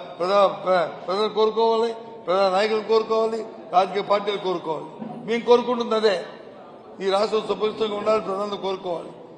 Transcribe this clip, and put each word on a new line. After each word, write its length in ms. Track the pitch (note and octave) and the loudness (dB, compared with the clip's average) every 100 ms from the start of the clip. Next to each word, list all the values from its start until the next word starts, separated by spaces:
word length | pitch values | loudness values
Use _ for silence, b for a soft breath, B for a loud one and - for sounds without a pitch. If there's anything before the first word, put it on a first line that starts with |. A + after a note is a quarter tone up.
| - - | -8 -4
ప్రజా-, 280 | F3+ G3+ F#3+ | 2 6 4
ప్ర-, 580 | - E3+ F#3 D3 - - | 2 2 2 2 -4 -4
ప్రజలు 220 | F#3+ G#3+ | 0 0
కోరుకోవాలి, 640 | G3+ A3 G#3 A3+ A3+ A#3 | 2 2 4 2 2 0
ప్రజా 560 | A3+ - - - F#3 G3 | -4 -12 -12 0 2 4
నాయకులు 320 | F#3 G#3+ A3 | 4 2 0
కోరుకోవాలి, 640 | G3+ A3 A3 A3 A3+ A3+ G#3 - - | 2 2 4 0 0 -2 -8 -12 2
రాజకీయ 300 | F3 F#3+ G3 | 2 4 0
పార్టీలు 360 | F3+ G3+ G#3 G3 | 0 0 0 -2
కోరుకోవాలి. 480 | F3+ E3+ E3+ D3 - - - - E3 | -2 -4 -4 -6 -8 -12 -12 -10 -4
మేము 200 | A#3 A3 | -2 6
కోరుకుంటుంది 500 | A#3+ A#3 A#3+ A3+ A3 | 4 4 -2 0 2
అదే. 300 | G#3+ F#3 - - - - - - - - | 4 2 -4 -14 -18 -18 -20 -20 -20 -6
ఈ 80 | G3 | 0
రాష్ట్రం 320 | F#3+ G#3+ G#3+ G3+ | 0 2 0 -2
సుభిక్షంగా 480 | F#3+ G#3+ G#3+ A3 G#3 | -2 -2 -2 -4 0
ఉండాలని 280 | G#3 A3 | 0 0
ప్రజలందరూ 340 | F#3 F#3+ G#3 G3 | 0 -4 -4 -4
కోరుకోవాలి. 520 | F#3 F#3 F#3 D#3+ A2 - - | -4 -4 -6 -6 -8 -16 -20